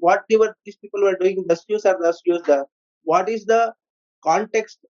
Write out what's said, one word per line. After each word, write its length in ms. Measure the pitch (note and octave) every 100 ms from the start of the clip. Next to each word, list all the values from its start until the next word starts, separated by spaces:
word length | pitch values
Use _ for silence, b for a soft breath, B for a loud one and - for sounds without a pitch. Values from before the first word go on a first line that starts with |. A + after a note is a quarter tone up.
What 220 | E3+ D#3 -
they 60 | A3
were, 180 | G#3+ -
these 120 | G#3 -
people 260 | G#3 G3+
were 140 | G3 F#3
doing, 240 | F#3 F#3+ F3
the 100 | -
Zeus 280 | - G#3
or 120 | G3 F3+
the 120 | E3+
Zeus, 300 | E3+ F3 E3+ D#3
the, 180 | C#3 C#3 _ _ _
what 240 | D#3+ E3+ F#3+
is 160 | A3+
the 300 | G#3 A3+ A3+ - _ _ _ _
context? 540 | D#3 F3 A3 A3 A3 - _